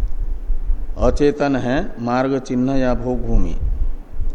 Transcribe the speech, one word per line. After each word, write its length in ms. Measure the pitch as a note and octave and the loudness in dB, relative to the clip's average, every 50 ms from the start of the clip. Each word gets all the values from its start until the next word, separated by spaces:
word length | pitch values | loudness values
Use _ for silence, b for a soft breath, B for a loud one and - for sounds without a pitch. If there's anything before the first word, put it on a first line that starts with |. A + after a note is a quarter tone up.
| - - - - - - - - - - - - - - - - - - - - | 2 0 0 0 0 -2 -2 -4 0 0 0 0 2 0 0 0 0 -4 -2 2
अचेतन 580 | G#2+ B2+ B2 - D3 C#3+ C#3 - D3+ C#3+ C#3 | 2 2 2 4 2 2 2 0 -2 -2 0
है, 380 | B2 - A#2+ B2+ D3+ G#2 - - A#2 | -2 0 0 -2 -2 -2 -4 -6 -6
मार्ग 380 | A#2 A#2+ B2 B2+ C3 C3+ C#3 C3+ | -4 -2 -2 0 0 0 -2 -4
चिन्ह 340 | C3+ - C3 B2 B2 C3 | -4 -4 -2 -2 0 2
या 220 | C3+ C3 C3 B2+ B2 | 2 2 2 2 0
भोग 320 | A#2 A#2+ B2+ B2+ A#2 - | 0 -2 -2 -2 -2 0
भूमि, 300 | A2+ A2+ G#2+ G2+ - - - - - - - - - - - - - - - - - | 2 4 4 4 4 2 0 0 0 0 0 0 0 0 -2 -6 -6 -4 -2 -2 -2